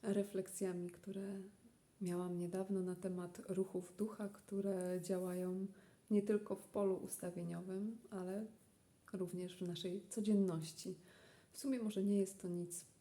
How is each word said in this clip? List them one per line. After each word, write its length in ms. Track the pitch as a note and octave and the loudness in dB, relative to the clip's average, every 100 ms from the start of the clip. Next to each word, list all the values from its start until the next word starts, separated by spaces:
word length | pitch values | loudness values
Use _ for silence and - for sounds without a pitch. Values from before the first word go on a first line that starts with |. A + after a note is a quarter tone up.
refleksjami, 880 | - G3+ G3+ F#3+ F#3+ - F#3+ F3+ F3 | 2 2 2 -2 -4 -2 -2 -2 -4
które 500 | - - G3 G3 G3 F#3+ - - _ _ _ | -8 -8 -6 -6 -6 -8 -14 -20 _ _ _
miałam 380 | F#3 F3 F3+ F3 | -2 0 0 0
niedawno 440 | F3 F#3 F#3+ F#3+ | -2 -2 0 2
na 120 | F3+ | 0
temat 480 | F3+ F#3 F3+ F3 - - | -2 -2 -2 -6 -8 -2
ruchów 480 | F#3 F#3+ F#3 F3+ - | 0 0 0 -6 -2
ducha, 320 | G#3+ G#3+ G3+ | -2 -2 -6
które 720 | G3+ - G3 G3 F#3+ F3+ F3+ | -8 -6 0 2 2 2 0
działają 640 | F3+ F#3 F#3 F3+ F3+ F#3 G3 - - - - | 0 0 0 0 0 0 -4 -8 -20 -20 4
nie 120 | G#3 | 4
tylko 340 | G3+ G#3+ G#3 F#3+ | 6 2 2 -6
w 120 | - | -2
polu 280 | - G3 F#3 | 2 4 4
ustawieniowym, 1000 | F#3+ - F3+ F3 E3+ E3+ F#3 F#3+ G#3 A3+ - | 0 -4 -4 -4 -4 -4 -4 -4 -4 -6 -8
ale 360 | G3 F#3 G3 G#3+ - - _ _ _ - | -6 -4 -4 -4 -10 -20 _ _ _ -10
również 440 | F#3+ F3+ F3+ F3+ - | -4 -2 -2 -6 -4
w 60 | |
naszej 400 | F3 E3 F#3 F#3 - | -4 -2 -2 -4 -4
codzienności. 920 | - G#3 G3+ F#3+ D#3+ D#3+ - F3+ F#3 - - - - - | -2 6 8 6 4 -2 -6 -8 -8 -12 -20 -20 -20 -20
W 60 | - | -6
sumie 220 | C#4 B3+ | -2 0
może 200 | G#3+ G3+ | 2 2
nie 180 | G3 G3+ | 4 6
jest 220 | F#3+ - | 4 0
to 60 | F#3 | -4
nic 360 | F3 F3 - - - | -2 -4 -6 -12 -20